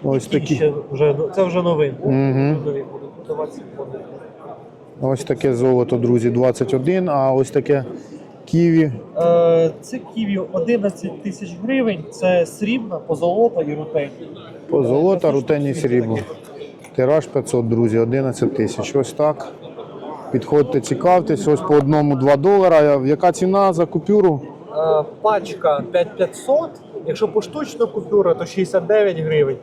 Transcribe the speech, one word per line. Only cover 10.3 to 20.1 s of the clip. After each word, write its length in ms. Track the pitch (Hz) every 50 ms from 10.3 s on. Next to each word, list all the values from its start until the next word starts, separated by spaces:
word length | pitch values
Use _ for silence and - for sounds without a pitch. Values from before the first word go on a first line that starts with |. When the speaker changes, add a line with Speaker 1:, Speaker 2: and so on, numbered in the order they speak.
| 196 190 175 -
Speaker 2:
одинадцять 720 | - 185 165 220 240 233 202 202 - - - 185 165 -
тисяч 340 | - 202 180 - 202 170 175 175
гривень, 420 | 196 226 269 269 247 220 196 160 156 -
це 360 | - - 180 185 185 175 165
срібна, 500 | 165 - - 208 202 240 262 226 196 180
позолота 640 | 156 - - 160 143 165 175 180 214 233 233 - 175
і 120 | 156 147 147
рутень. 360 | 151 151 156 - 156 143 139 - - - - - - - - - - - -
Speaker 1:
Позолота, 580 | 139 143 131 117 127 143 160 185 196 175 - 156
Speaker 2:
Е, 40 |
Speaker 1:
рутень 300 | 135 139 123 117 156 143
і 60 | 143 139
Speaker 2:
такі 120 | 135 -
Speaker 1:
срібло. 360 | 143 127 120 123 117 113 113
Speaker 2:
такі. 520 | 107 104 - - - - - - - - - - - - - -
Speaker 1:
Тираж 300 | - 127 131 147 156 143
п'ятсот, 420 | - - 139 127 - - 123 117 113
друзі, 300 | 117 113 120 110 107 113
одинадцять 560 | 117 117 123 135 135 131 127 - 123 - -
тисяч. 400 | - 110 101 - - 104 - -
Ось 160 | 139 135 -
так. 400 | - - 151 151 151 - - - - - - - - - - - - - - -